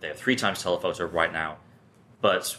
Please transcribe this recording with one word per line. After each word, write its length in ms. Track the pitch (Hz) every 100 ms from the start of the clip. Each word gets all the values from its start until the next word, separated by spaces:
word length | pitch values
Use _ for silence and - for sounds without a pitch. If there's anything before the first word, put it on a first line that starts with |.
they 80 | 80
have 100 | 73
three 180 | - 127
times 260 | 107 90
telephoto 440 | 92 87 92 87 85
right 260 | 85 82
now, 240 | 80 78 76 - - _ - - -
but 340 | 104 92 -